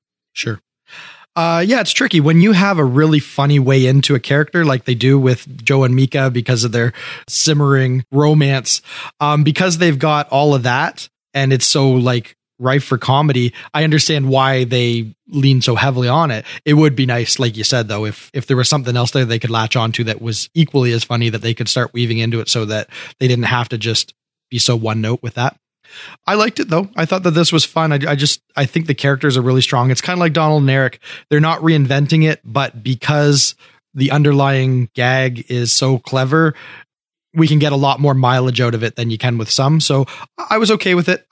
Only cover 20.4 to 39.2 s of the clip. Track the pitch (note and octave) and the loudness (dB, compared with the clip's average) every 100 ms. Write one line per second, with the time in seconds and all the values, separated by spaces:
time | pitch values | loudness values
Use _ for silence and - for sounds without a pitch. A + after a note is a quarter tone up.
20.4 | - E3 D#3 C#3+ B2 A#2 - A#2+ A#2 A2 | -4 0 0 2 0 -2 -2 -2 -2 -2
21.4 | A2+ A#2 A#2+ - A#2+ A#2+ A#2+ A2+ A2+ A#2 | -4 -4 -4 -2 -4 -4 -4 -2 -2 -4
22.4 | A2 A#2+ G#2+ G#2+ - - - - C3 B2 | -4 -4 -4 -6 -8 -14 -20 -4 0 0
23.4 | A2+ B2+ B2 A#2 A2+ G#2+ - _ _ _ | 0 -2 -4 -6 -4 -4 -6 _ _ _
24.4 | _ A#2+ - A#2 A2 A2 A2 B2 A#2 - | _ -4 -2 -2 -2 -4 -4 -6 -6 -6
25.4 | B2+ - _ _ _ - - - - G#3 | -6 -6 _ _ _ -20 -20 -10 -4 0
26.4 | G#3+ - A#3+ D#3+ G3 - E3 F#3+ F3+ D#3+ | 0 -2 -2 -2 -2 -4 -4 -2 0 2
27.4 | E3+ E3 - - D#3+ C#3+ D3 C#3+ C#3+ - | 2 0 -2 -2 0 0 -2 0 -2 -4
28.4 | _ - C3+ E3+ D#3+ C3 C#3 C3+ D3+ C3 | _ -4 -2 -2 -2 -2 0 0 0 0
29.4 | B2 C3 B2+ C3 B2+ B2+ - F3+ E3+ D#3+ | 2 0 2 0 0 0 -2 0 0 2
30.4 | D#3 D3+ C3+ C3+ C3 - - - - D3 | 2 2 2 2 0 -4 -16 -20 -2 2
31.4 | D#3 E3 D#3+ D#3 C3 C#3 D3 D#3+ D#3 D3+ | 2 2 2 2 2 0 2 2 2 0
32.4 | A2+ A2+ C#3 A#2+ A2 B2 - D3+ D3 C#3+ | -6 -4 -4 -6 -6 -4 -2 2 2 2
33.4 | - - _ _ _ C#3 C3+ C#3+ D3 C#3+ | 0 -4 _ _ _ -4 0 2 2 2
34.4 | C#3 C3+ C3 B2+ B2 - B2 C3 C3 A#2+ | 2 0 0 0 -2 -2 0 0 -2 -4
35.4 | - B2 A#2+ - C3 B2+ - C3 C3 D#3+ | -6 -4 -2 0 0 -2 -2 -2 0 2
36.4 | D#3+ - - - - _ _ _ _ D#3+ | 2 -2 -12 -20 -20 _ _ _ _ 0
37.4 | D#3+ D3+ D3+ C#3 C#3 C3 C#3+ C3 B2+ B2+ | 2 4 2 2 0 2 2 2 2 2
38.4 | B2+ B2 A#2+ A2+ A2+ - A#2 A2 | 0 0 -2 -2 -4 -4 -6 -4